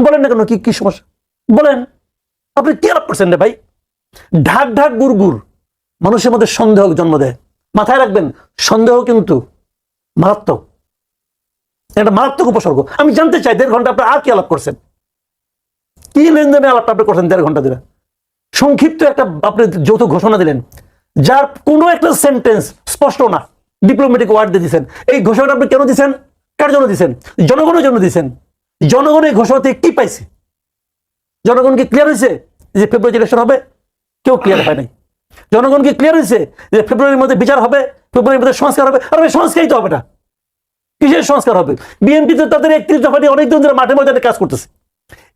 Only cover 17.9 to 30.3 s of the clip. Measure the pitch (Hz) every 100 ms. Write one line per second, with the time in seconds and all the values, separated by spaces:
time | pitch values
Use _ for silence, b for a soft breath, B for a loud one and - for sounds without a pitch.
17.9 | _ _ _ _ _ _ - 285 285 320
18.9 | 320 294 277 202 151 208 208 214 175 139
19.9 | 147 214 165 202 208 160 131 - b b
20.9 | b _ - 139 269 285 - 285 302 339
21.9 | 339 330 - 285 247 233 208 - - -
22.9 | - 285 - 233 170 - _ _ - 196
23.9 | 220 269 240 214 214 214 180 160 156 127
24.9 | B - 269 202 220 277 262 247 269 269
25.9 | 262 277 262 _ _ _ - 294 277 254
26.9 | 175 165 120 B B 156 277 311 339 277
27.9 | 233 185 170 135 120 _ _ _ - 151
28.9 | 254 302 311 311 214 220 262 269 254 339
29.9 | 311 214 - -